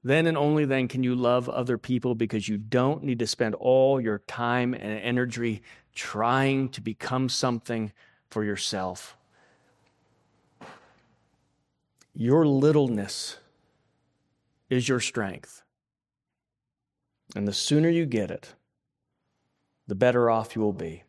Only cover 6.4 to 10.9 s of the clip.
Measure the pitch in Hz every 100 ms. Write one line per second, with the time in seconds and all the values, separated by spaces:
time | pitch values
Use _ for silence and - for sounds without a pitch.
6.4 | 135 139 131 - 110 107 - 127 131 -
7.4 | 131 120 - 117 107 _ _ _ _ 110
8.4 | 107 98 - 101 92 92 - - _ _
9.4 | _ _ _ _ _ _ _ _ _ _
10.4 | _ _ - - _